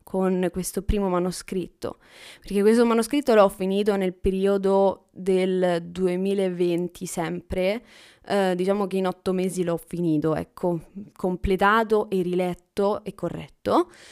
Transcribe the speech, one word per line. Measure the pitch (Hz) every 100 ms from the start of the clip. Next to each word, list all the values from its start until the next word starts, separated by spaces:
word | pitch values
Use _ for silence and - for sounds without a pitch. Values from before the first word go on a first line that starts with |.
con | - 190 185 185 180
questo | 185 180 -
primo | - 208 190
manoscritto, | 180 180 175 - 190 - - 117 - - - - -
perché | - 202
questo | 208 226 233
manoscritto | 226 220 294 277 220
l'ho | 202
finito | - 190 196 208 196
nel | 185
periodo | 180 196 190 196 202 190 196 196 - _
del | - 185 185 190 185 180 175
duemilaventi | 170 175 185 180 190 196 190 175 175 170 180 - 175
sempre, | - 160 175 - 190 185 226 - - - _ -
eh, | 202 190 180
diciamo | 185 202 190
che | 190
in | 185
otto | 185 190
mesi | 185 185 180
l'ho | 170 170
finito, | - 170 170 151 156 156
ecco, | 170 - 180 170 - 196 202 -
completato | 185 180 - 185 196 220 214 214 214
e | 190
riletto | 180 175 180 175 _ - 202 208
e | -
corretto, | - 170 160 151 _ - 277 359 - -